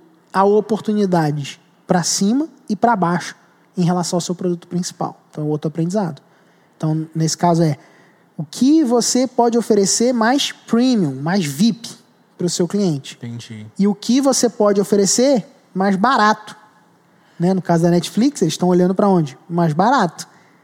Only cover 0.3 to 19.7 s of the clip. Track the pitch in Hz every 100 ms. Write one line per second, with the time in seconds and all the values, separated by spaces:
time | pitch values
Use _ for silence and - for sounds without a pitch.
0.3 | 190 196 214 208 208 - 208 196 175 151
1.3 | 147 139 - _ _ - 180 160 - 196
2.3 | 254 320 - - 214 233 226 170 175 -
3.3 | - _ _ _ - 170 180 170 180 -
4.3 | 175 180 170 - 175 180 - 156 - _
5.3 | - 151 151 160 151 165 202 180 139 _
6.3 | _ _ _ _ _ 156 156 156 160 160
7.3 | - 175 165 165 139 - _ _ _ _
8.3 | - 147 - 254 311 269 240 226 247 254
9.3 | - 240 233 - 208 196 - 233 247 220
10.3 | 277 - - - 233 254 233 156 131 151
11.3 | 202 151 135 226 190 - - _ _ _
12.3 | - 175 - 175 202 196 143 - - 120
13.3 | 117 - 110 107 - 202 202 - 254 269
14.3 | 247 233 - 208 202 196 202 196 - 262
15.3 | 262 - _ _ 185 196 190 233 262 208
16.3 | 214 - - - _ _ _ _ _ _
17.3 | - 175 190 - 170 175 175 170 - 269
18.3 | - 165 - 180 180 180 190 208 185 147
19.3 | - - 175 170